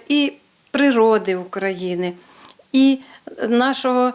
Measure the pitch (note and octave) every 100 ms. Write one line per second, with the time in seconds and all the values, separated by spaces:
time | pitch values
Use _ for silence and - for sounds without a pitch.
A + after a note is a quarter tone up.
0 | - D4 C#4+ - _ _ _ B3+ C#4+ A#3+
1 | A3+ G#3+ F#3 F#3 F3+ G3 G3 F#3 F#3 F3
2 | F3+ F3+ - - - - _ C4 C4+ C4
3 | - - - - A3 A#3 C4 C4 C4 B3
4 | B3